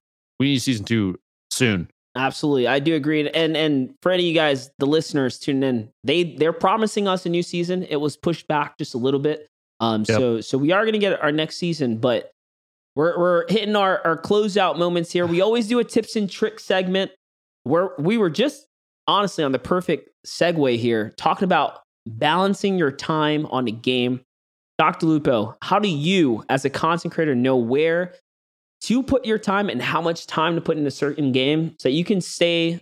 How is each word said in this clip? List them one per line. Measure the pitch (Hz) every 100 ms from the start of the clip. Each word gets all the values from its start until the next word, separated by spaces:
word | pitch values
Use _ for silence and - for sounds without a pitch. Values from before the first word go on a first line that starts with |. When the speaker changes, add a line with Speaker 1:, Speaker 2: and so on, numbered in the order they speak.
| _ _ _ -
Speaker 1:
We | 135
need | 135
a |
season | 135 117
two | 98 117 98 87 _ _ _
soon. | - 127 95 80 _ _ 123
Speaker 2:
Absolutely, | 135 - 151 135 120
I | 139
do | 147
agree. | 160 143 156 143
And, | 160 160 156
and | 156 139 127 -
for | 180
any | 180
of | 175
you |
guys, | 160 151 135 127 -
the | 139
listeners | 156 - 147 131 -
tuning | - 135 135
in, | 120 110 _
they, | 120 165 175 127
they're | 156
promising | 170 190 220 214 214 202
us | 185 180
a |
new | 170
season. | 175 175 175 185
It | 180 147
was | 147 -
pushed | 175 160 -
back | 151 147 -
just | 147
a | 123
little | 131 139
bit. | 147 151 - _ _ -
Um, | 113 110 110
Speaker 1:
Yep. | 110
Speaker 2:
so, | 127 113
so | - 135
we | 143
are | 190
gonna | 220 214
get | 202 151
our | 151
next | 151 156 -
season, | 175 156 127 110
but | 123 113 - _ _ _ _ _ _
we're, | - 165 160
we're | 180 170 170
hitting | 214 208
our, | 214 190 170 165
our | 160
closeout | - 208 214 196 185 151
moments | 175 175 170
here. | 175 175
We | 170
always | 202 233 208
do | 240
a |
tips | 226 233 220
and | 226 196
tricks | - 220 214
segment | - 190 185 190 190 - _ _ _ _
where | 123 165 190 -
we | 156 226
were | 185
just | 147 277 - _ _ _ _ -
honestly | 190 202 -
on | 143
the | 131
perfect | - 180 180 151 - _ -
segue | - 165 165 135 120
here, | 120 110 107 -
talking | 160 180
about | 185 165 135 - _ _ -
balancing | 113 147 170 196 196 202 190
your | 143
time | 135 - 156 151 151 151
on | 131 120
a |
game. | 117 127 127 123 127 - _ _ _ _ -
Doctor | 160 170 165
Lupo, | 156 147 117 104 -
how | - 196
do | 208
you, | 147 156 190 143 110 -
as | 135 135
a |
content | - 165 170 170
creator, | - 156
know | 123 127 131
where | 113 135 160 170 180 - _ _ _ _ _ _
to | - 240
put | 262 269
your | 220 214
time | 214 196 208
and | 123
how | 131 156
much | 165 170 -
time | - 160 165
to |
put | - 156
in | 143
a |
certain | - 139 147 139
game | 127 131 156 165 -
so | 139
that |
you | 147
can | 175 196
stay | - - 170 170 165 170